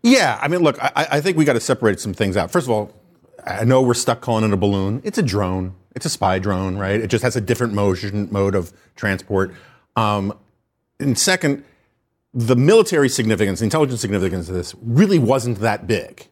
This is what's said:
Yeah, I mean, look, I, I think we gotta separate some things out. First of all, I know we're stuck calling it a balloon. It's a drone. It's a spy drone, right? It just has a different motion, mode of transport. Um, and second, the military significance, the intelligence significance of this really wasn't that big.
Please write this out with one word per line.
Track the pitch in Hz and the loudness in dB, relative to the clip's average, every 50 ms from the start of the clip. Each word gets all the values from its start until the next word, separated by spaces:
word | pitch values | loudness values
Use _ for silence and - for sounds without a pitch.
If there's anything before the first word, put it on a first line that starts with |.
| - | 6
Yeah, | 233 262 254 185 135 110 - | 4 4 6 4 2 0 -2
I | - 143 | -2 -2
mean, | 170 180 | 0 2
look, | 170 151 123 - | 2 2 2 0
I, | 120 139 - 147 160 - 139 | -4 -2 0 -2 -2 0 0
I | 147 | 0
think | 147 196 180 | 0 0 2
we | 156 151 | 2 2
gotta | 143 123 117 | 4 2 0
separate | - - 127 - 120 107 95 - | 0 -2 -2 2 2 0 0 0
some | - 104 90 | -6 -8 -4
things | - 110 98 92 | -2 -2 0 0
out. | 101 85 - | -2 -2 0
First | - 180 131 | -2 -2 0
of | 123 | 0
all, | 113 107 104 - _ - _ _ _ _ _ _ - - - | -2 -2 -2 -6 _ -20 _ _ _ _ _ _ -20 -16 -10
I | - 101 98 113 | -10 -6 0 2
know | 120 131 131 | 4 4 6
we're | 131 120 120 | 4 4 2
stuck | - - - 120 - | 0 0 -2 -2 -2
calling | - 123 117 110 110 | -2 -2 0 0 2
it | 107 101 | 0 0
a | |
balloon. | 95 104 101 101 98 95 98 110 143 - | 0 0 0 0 0 -2 -2 -4 -6 -8
It's | 220 - | -6 -4
a | 240 175 | -2 -2
drone. | 117 95 104 101 90 92 95 92 92 92 _ _ _ _ | 0 0 0 -2 -2 -2 -4 -6 -8 -10 _ _ _ _
It's | 123 - | -10 -8
a | 160 | -8
spy | - - 98 92 95 | -4 -2 0 0 0
drone, | 95 92 104 95 90 95 95 92 | 0 0 -2 -2 -2 -2 -4 -4
right? | 101 98 95 101 113 | -4 -2 -2 -2 -2
It | 113 | 0
just | 95 127 110 - | 0 -2 0 0
has | 123 - | -2 -2
a | 123 | -2
different | 101 - 117 - 127 117 101 | -2 -2 -2 -2 -2 -2 0
motion, | 104 101 101 92 90 107 101 98 104 101 - | 0 0 0 0 -2 -4 -6 -6 -6 -6 -4
mode | 101 101 98 101 98 | -2 -2 0 0 0
of | 95 87 82 - _ _ _ _ | -2 -4 -6 -14 _ _ _ _
transport. | - - 104 95 92 - - 104 95 95 95 - - - - _ _ _ _ _ | -4 -2 -2 -2 -2 -4 -4 -2 -2 -2 -2 -6 -18 -20 -20 _ _ _ _ _
Um, | 113 110 104 104 101 98 98 - _ _ _ _ _ _ _ _ _ _ _ _ _ | -2 0 0 0 -2 -4 -6 -8 _ _ _ _ _ _ _ _ _ _ _ _ _
and | 143 139 120 | -2 -2 0
second, | - - 196 185 185 - 147 139 - - _ _ _ _ _ _ _ _ _ _ _ _ _ - | 0 0 0 0 0 0 -2 -2 -2 -8 _ _ _ _ _ _ _ _ _ _ _ _ _ -6
the | 127 117 110 127 | -4 2 2 2
military | 120 135 160 220 226 208 - 180 151 139 123 | 4 6 6 6 6 4 4 2 2 2 2
significance, | - - 120 110 110 90 107 98 92 82 | 0 0 0 0 2 2 2 0 0 -2
the | 113 | -2
intelligence | 104 101 156 151 131 127 110 | 0 2 0 0 0 -2 -6
significance | - 98 101 98 92 92 87 90 85 | -4 -2 -2 0 -2 -2 -2 -4 -6
of | 85 92 | -6 -6
this | 90 82 - - - | -6 -6 -8 -14 -12
really | 113 117 117 143 214 196 196 | -6 0 2 4 4 4 4
wasn't | 160 120 110 135 135 110 123 117 95 | 2 2 2 0 0 0 -4 -4 -2
that | 107 113 104 104 - | -2 -2 -2 -2 -2
big. | - 110 90 - - - - - _ | -4 -4 -4 -4 -10 -18 -20 -20 _